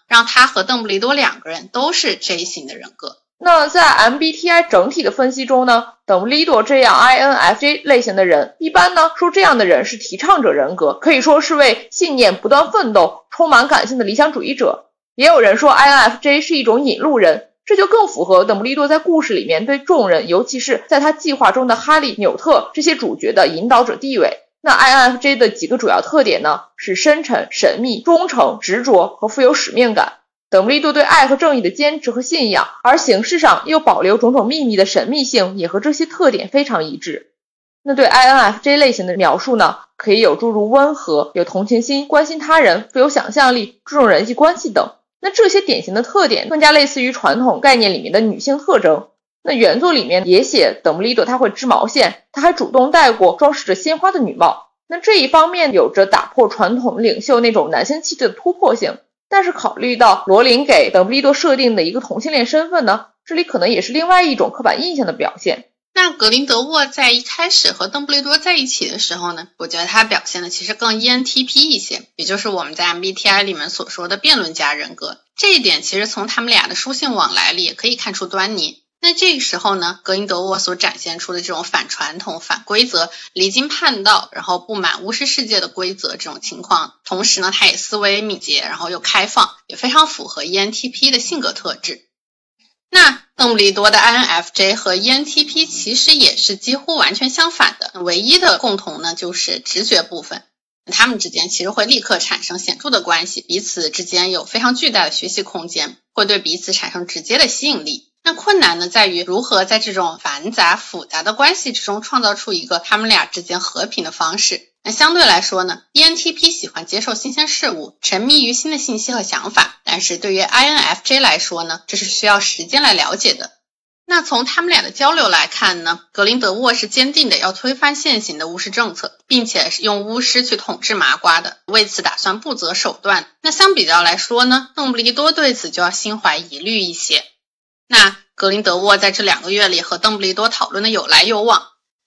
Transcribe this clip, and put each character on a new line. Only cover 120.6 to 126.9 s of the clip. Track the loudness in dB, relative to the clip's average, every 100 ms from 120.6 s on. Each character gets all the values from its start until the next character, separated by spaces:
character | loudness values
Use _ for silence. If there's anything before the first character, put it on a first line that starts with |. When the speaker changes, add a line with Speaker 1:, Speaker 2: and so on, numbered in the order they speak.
| 2
Speaker 1:
N | 2
F | -2 -2
J | -2 0
来 | 2 0
说 | -4 -8
呢， | -8 -10 -8
这 | -8
是 | -6
需 | -2 0
要 | 2
时 | 0 -6 -4
间 | 0
来 | 0
了 | 0 -2 -2
解 | -4
的。 | -4 -10 _ _ _ _ _ -4
那 | -2
从 | 0 -2 -2
他 | -4
们 | -2
俩 | -2
的 | -2
交 | 0 0
流 | 2 2
来 | 0 -2
看 | -2 -2 -2
呢， | -4 -6 _
格 | -4
林 | -2 0
德 | -2
沃 | -2 -2 -2
是 |
坚 | -2